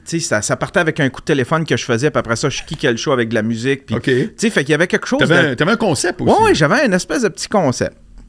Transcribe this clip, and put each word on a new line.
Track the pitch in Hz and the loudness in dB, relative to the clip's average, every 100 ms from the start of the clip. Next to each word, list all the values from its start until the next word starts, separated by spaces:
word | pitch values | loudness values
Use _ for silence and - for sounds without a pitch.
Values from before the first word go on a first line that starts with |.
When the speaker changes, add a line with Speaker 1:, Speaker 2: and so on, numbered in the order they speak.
Speaker 1:
sais, | - 165 | -6 -6
ça, | 156 104 | -2 -2
ça | 101 | -2
partait | 131 139 185 | -4 -2 0
avec | 160 156 | 0 0
un | 135 | -2
coup | - | -2
de | |
téléphone | - 143 120 160 | 0 0 2 -2
que | 151 123 | 0 -2
je | |
faisais, | - 117 147 | 0 0 0
puis | 123 | 0
après | 107 | -2
ça, | 113 143 | -2 -2
je | - | -4
kickais | - 156 139 | -10 -4 -2
le | 113 | 0
show | 156 | 0
avec | 127 113 | 0 0
de | |
la | 113 | 0
musique. | 110 110 127 139 - | 0 -2 -2 -4 -4
Puis, | |
Speaker 2:
OK. | 120 | -2
Speaker 1:
tu | 135 127 110 - | 0 0 0 -2
sais, | 220 | 0
fait | 185 | 0
qu'il | 143 | 0
y | |
avait | 151 | 0
quelque | 180 208 - | 2 -2 -2
chose | 269 | 0
Speaker 2:
T'avais | 247 175 | 4 4
Speaker 1:
de | 156 | 2
Speaker 2:
un, | |
t'avais | 123 156 | 0 0
un | 233 | 2
concept | 214 139 359 339 | 0 0 -2 -2
aussi. | - | 2
Speaker 1:
Ouais, | 359 440 | 4 4
ouais, | |
j'avais | 302 147 240 | 4 2 2
une | 269 | 2
espèce | 180 - 302 | 0 -2 -2
de | 208 | -2
petit | - - | -4 -2
concept. | 208 147 - 92 - - - | 0 0 0 -4 -6 -20 -20